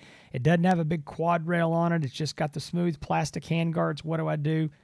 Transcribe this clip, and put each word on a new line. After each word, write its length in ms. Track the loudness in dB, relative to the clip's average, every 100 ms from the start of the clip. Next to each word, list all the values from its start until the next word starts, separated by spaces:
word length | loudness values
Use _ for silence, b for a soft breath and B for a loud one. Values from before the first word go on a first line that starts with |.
| B B B
it 120 | 0
doesn't 220 | 2 4 4
have 120 | 4
a 60 | 2
big 200 | -2 -4
quad 420 | -2 0 0 0
rail 240 | 0 2
on 200 | 2 2
it. 120 | 2
It's 100 | -2
just 220 | -4 -6 -2
got 180 | -4
the 60 | -4
smooth 400 | -6 -2 0 -2
plastic 440 | -2 0 0 -4 -2
handguards. 580 | 0 0 0 -2 -2
What 140 | -4 -2
do 100 | -2
I 80 | 0
do?" 340 | 0 0 -2 b